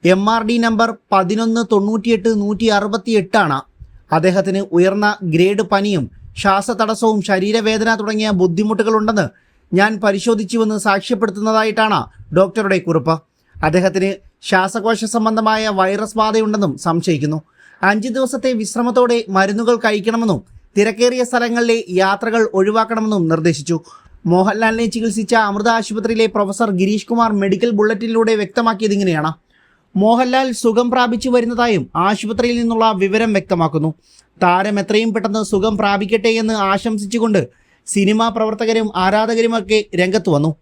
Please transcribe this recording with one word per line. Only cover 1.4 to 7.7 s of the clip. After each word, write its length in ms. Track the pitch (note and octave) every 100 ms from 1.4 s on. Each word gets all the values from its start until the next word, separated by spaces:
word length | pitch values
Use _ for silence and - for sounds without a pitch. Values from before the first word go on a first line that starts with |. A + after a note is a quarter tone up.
| A3+ A3+ A3+
തൊണ്ണൂറ്റിയെട്ട് 580 | G#3 G3+ A3 A3 A3+ G#3 A3
നൂറ്റി 260 | G3+ G3+ A3+ G3+
അറുപത്തിയെട്ടാണ്. 840 | G3+ G#3+ F#3 A3 F#3+ A3+ F3 C#3 - _ - - _ D#3
അദ്ദേഹത്തിന് 460 | F3 F#3 F#3 F#3+ G3 E3
ഉയർന്ന 300 | F#3 G3 G#3 G#3 F#3
ഗ്രേഡ് 300 | D#3+ F3+ G3+ F#3+
പനിയും 340 | G3+ G3+ F#3+ A#2+ - - -
ശ്വാസതടസ്സവും 800 | G3+ G3 G3 A3 G#3+ A3 A#3 G#3+ F#3
ശരീരവേദന 640 | F#3+ G3+ A3+ A3